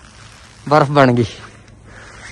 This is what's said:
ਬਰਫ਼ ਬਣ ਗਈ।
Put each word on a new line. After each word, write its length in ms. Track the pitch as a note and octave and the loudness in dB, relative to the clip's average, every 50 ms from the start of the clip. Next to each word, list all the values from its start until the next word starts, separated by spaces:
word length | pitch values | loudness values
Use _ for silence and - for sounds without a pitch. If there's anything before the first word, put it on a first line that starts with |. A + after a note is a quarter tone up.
| - - - - - - - - - - - - - C#3 | -18 -20 -20 -20 -20 -20 -20 -20 -20 -20 -20 -20 -4 -2
ਬਰਫ਼ 220 | D3 D#3 D3 C3+ | 0 0 0 2
ਬਣ 220 | D3 C#3+ C3+ B2+ | 2 2 2 2
ਗਈ। 140 | A#2+ A#2+ A2+ - - - - - - - - - - - - - - - - - - - - - | 2 -2 -4 -6 -10 -16 -20 -20 -20 -20 -20 -20 -20 -20 -20 -20 -20 -20 -20 -20 -20 -20 -20 -20